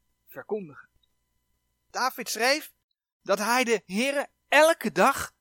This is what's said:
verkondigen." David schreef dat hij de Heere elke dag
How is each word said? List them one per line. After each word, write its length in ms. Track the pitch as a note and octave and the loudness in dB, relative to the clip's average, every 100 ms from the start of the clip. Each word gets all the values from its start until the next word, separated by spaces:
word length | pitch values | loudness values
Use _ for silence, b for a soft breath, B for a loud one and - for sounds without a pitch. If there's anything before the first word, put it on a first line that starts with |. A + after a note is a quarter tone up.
| _ _ _ | _ _ _
verkondigen." 640 | C#3+ - G#3+ E3 C3 - _ _ _ _ _ _ _ _ _ _ | -18 -8 -8 -8 -18 -20 _ _ _ _ _ _ _ _ _ _
David 400 | F#3+ B3+ - A3 | -6 -6 -6 -10
schreef 440 | - B3 D4+ - _ _ _ _ _ | -2 0 0 -4 _ _ _ _ _
dat 160 | - G3 | -4 -2
hij 260 | G#3 A#3+ | 0 0
de 180 | A#3+ A3 - | 2 0 -2
Heere 440 | F#3+ C4 C#4+ A#3+ _ - | -2 -2 -2 -4 _ 0
elke 440 | C4+ D#4 E4+ A3 | 4 6 4 -2
dag 420 | E3+ A3+ - - _ | 2 2 2 -8 _